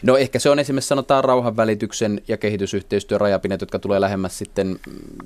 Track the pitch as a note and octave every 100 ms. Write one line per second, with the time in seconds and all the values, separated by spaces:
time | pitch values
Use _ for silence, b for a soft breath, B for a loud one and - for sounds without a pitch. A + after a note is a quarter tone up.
0 | B2 C3 B2+ A#2+ D3 C#3+ C#3 C3+ - C#3
1 | B2+ C3+ C3 B2 A#2+ A2 A2 G#2+ A2 -
2 | G#2+ G#2 - A2 G#2 G#2 G2 G2+ - G#2
3 | - G#2 G#2 F#2+ F#2+ F#2+ G2 G2 G2 G2
4 | G2 G2 F#2 - G2+ - F#2+ F#2 - -
5 | - -